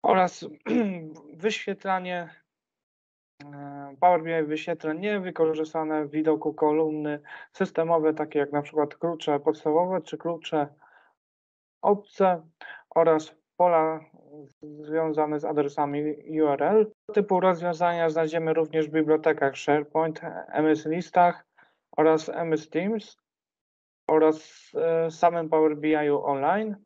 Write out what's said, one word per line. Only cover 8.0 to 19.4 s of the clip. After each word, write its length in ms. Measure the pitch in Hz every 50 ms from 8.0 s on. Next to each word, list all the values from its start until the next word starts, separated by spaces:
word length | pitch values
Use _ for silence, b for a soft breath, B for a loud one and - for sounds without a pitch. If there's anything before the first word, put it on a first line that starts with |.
| 156 156 156
takie 240 | 156 156 156 - 147
jak 140 | 143 143
na 100 | 147 147
przykład 320 | 143 - 156 156 147 147 -
klucze 460 | _ - 170 165 160 - 156 147 143
podstawowe 600 | - 160 156 156 - 156 151 165 180 180 190 175
czy 180 | - - - 151
klucze 500 | - 170 170 160 160 - - 156 143 139 b b b b b b b b b b _ _ _ _ _ _ _ _ _ _ _ _
obce 600 | - - 208 202 - _ _ - 196 185 180 165 160 _ _ B B B B B B B -
oraz 420 | 165 165 165 160 156 156 - _ _ _ _ _
pola 440 | - 175 180 170 160 156 160 160 156 151 _ _ _ _ - 147 151 143 135 _ _
związane 800 | - 151 147 151 151 147 156 160 160 160 151 156 151 151 151 147
z 40 | 151
adresami 580 | - 151 147 147 143 - - 147 143 143 147 151 151 147 - - - 156 156
U 40 | 156
R 160 | 147 139 -
L. 300 | 143 170 208 220 214 214 - _ _ - -
Typu 260 | 208 196 - 190 180
rozwiązania 720 | 180 185 180 165 175 175 170 156 175 175 170 170 165 165
znajdziemy 440 | 156 165 165 156 160 170 160 160 156
również 340 | 160 160 156 - 160 156 147
w 40 |
bibliotekach 640 | 156 160 156 151 156 156 156 160 151 156